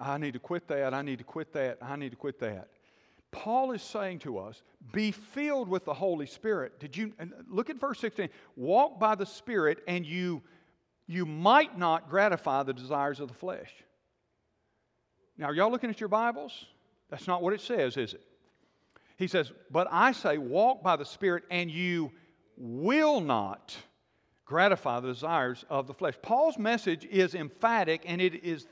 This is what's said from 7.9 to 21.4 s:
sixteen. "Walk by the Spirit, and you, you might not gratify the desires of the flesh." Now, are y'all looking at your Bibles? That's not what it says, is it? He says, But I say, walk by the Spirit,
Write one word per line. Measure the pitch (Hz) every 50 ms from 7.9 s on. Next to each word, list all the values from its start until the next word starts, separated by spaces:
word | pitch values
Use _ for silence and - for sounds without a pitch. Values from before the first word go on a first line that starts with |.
| 247 -
sixteen. | - 220 - - 190 - - - - - -
"Walk | - 123 151 190 240 285 294 254 185
by | 220 214 214
the | 190 196
Spirit, | - - - - - 240 196 156 151 160 151 -
and | - 175 180 170
you, | 147 165 180 180 180 170 135 - - _ _ _ _ _ _ _ _ _ _ _
you | - 170 185 180
might | 156 151 156 170 202 247 294 311 - 240 180
not | 180 165 160 165 - 151
gratify | 156 196 202 214 175 160 - 156 135 135
the | 139 135 131
desires | 127 127 127 147 143 139 143 143 135
of | 147 123
the | 110
flesh." | - - 185 - - - - - - - _ _ _ _ _ _ _ _ _ _ _ _ _ _ _ _ _ _ _ _ _ _ _ _ _ _ _ _ _ _
Now, | - 151
are | 143 147
y'all | 165 196 226
looking | 240 240 - 233
at | 214 -
your | 214 196
Bibles? | 202 214 233 240 233 277 - 247 - - - - _ _ _ _ _ _ _ -
That's | 151 143 -
not | 185 180 175
what | 175 180
it | 208 202
says, | - - 240 202 143 127 123
is | 135 117 104
it? | - - _ _ _ _ _ _ _ _ _ _ _ _ _ _ _ - _ _ _
He | - 185 180
says, | - 180 147 120 - - - -
But | 135 165 180 180
I | 170 170 214 262
say, | 254 - - 190 151
walk | 151 139 120 135 180 214 247 262 208
by | 165 185 170
the | 143 143
Spirit, | - - - 202 185 175 170